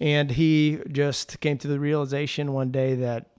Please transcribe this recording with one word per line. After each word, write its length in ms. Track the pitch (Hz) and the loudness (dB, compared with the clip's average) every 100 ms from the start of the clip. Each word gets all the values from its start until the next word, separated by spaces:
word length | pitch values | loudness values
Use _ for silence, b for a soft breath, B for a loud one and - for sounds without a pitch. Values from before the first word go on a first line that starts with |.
And 300 | 156 147 143 | 2 2 2
he 480 | 120 160 156 151 156 - | 2 4 6 4 0 -4
just 500 | 139 143 127 - - | -2 0 -2 -6 -4
came 180 | 156 143 | -2 -2
to 100 | 143 | -2
the 100 | 143 | -2
realization 720 | 147 151 135 139 147 - 143 | 0 0 -2 -4 -4 -4 -4
one 180 | 135 131 | -2 -2
day 240 | 131 131 | 0 0
that, 320 | 127 123 117 - | 0 -2 -4 -8